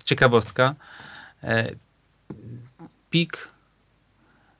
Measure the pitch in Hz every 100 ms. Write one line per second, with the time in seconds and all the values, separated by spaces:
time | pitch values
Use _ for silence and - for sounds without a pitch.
0 | - 139 131 117 - - 131 147 - -
1 | - - - _ - 113 113 113 _ _
2 | _ _ _ - 117 120 - _ 165 _
3 | _ 165 165 - - _ _ _ _ _
4 | _ _ _ _ _ _